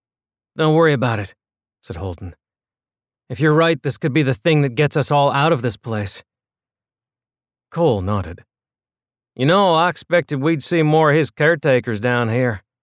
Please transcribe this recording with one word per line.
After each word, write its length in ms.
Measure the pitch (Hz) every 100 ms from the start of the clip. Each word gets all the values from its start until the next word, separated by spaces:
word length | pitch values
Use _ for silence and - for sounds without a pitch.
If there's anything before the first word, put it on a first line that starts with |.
| _ _ _ _ _ -
"Don't 200 | 156 156
worry 180 | 160
about 260 | 139 123 110
it," 160 | 101 - _ _ _ _
said 140 | - 80
Holden. 400 | 92 85 90 - _ _ _ _ _ _ _ _ -
"If 120 | 123
you're 140 | 151
right, 280 | 151 165 165
this 160 | 147 -
could 160 | 156
be 100 | 135
the 120 | 135 127
thing 260 | 170 151
that 140 | 139 117
gets 200 | 147 151
us 140 | 131
all 220 | 147 143
out 200 | 135 151
of 120 | 147
this 140 | 117 104
place." 460 | 120 110 101 - - _ _ _ _ _ _ _ _ _ _ _ _ _ _
Cole 300 | 160 170 104
nodded. 440 | 92 104 85 92 _ _ _ _ _ _ _ _ _ -
"You 100 | 135
know, 280 | 190 190
I 160 | 160 175
expected 520 | 160 - 170 - 143
we'd 220 | 147 165
see 200 | - 175
more 280 | 156 156 156
of 60 | 151
his 140 | 147
caretakers 680 | - 151 165 151 127 120 107
down 300 | 120 123 117
here. 340 | 117 127 104 - _